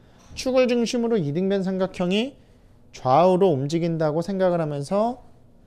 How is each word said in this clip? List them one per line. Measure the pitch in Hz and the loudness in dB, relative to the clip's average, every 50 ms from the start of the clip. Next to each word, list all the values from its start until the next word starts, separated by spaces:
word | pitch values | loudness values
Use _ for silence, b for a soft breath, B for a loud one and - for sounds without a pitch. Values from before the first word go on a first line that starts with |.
| B B B B B B B | B B B B B B B
축을 | - - 262 247 262 254 233 | -8 -6 0 2 2 2 4
중심으로 | 247 240 233 214 254 240 233 226 233 | 2 0 0 -2 -2 -2 -2 0 0
이등변 | 208 147 143 143 180 190 190 202 196 180 | 0 -2 -2 -2 -2 -2 0 0 -2 -2
삼각형이 | 190 190 185 190 185 - - 180 175 190 214 247 285 - b b b b b b b b b b - | -4 -2 -2 -4 -4 -2 -4 -2 0 0 0 -2 -4 -8 b b b b b b b b b b -20
좌우로 | - - - 127 131 156 175 185 185 175 196 185 | -18 -6 0 2 4 6 6 6 4 4 4 2
움직인다고 | 147 131 139 143 165 160 170 170 165 156 160 151 147 170 | 2 0 -2 -2 -2 -2 -2 -2 0 0 0 0 0 -2
생각을 | 170 202 196 185 185 180 175 170 | -4 -4 -2 0 0 2 2 0
하면서 | 160 151 147 143 139 - 190 202 220 240 262 - - - - - - - - - - | -2 -4 -4 -6 -6 -4 -2 0 0 -2 -4 -8 -14 -20 -20 -20 -20 -20 -20 -20 -20